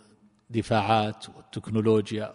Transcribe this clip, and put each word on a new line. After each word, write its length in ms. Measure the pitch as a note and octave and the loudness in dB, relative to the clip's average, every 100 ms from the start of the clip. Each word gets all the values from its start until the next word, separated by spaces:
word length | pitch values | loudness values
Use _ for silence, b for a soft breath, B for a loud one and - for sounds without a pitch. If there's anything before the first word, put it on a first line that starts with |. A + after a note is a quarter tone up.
| _ _ _ _ - | _ _ _ _ -6
والدفاعات 800 | A2+ - A2 G2+ A2 G#2+ G#2 - | -4 0 0 2 2 2 -6 -16
والتكنولوجيا 1040 | - - A2 - A2 A2 A2 G2+ G#2+ G#2+ | -20 -14 -14 -4 0 4 4 2 -6 -8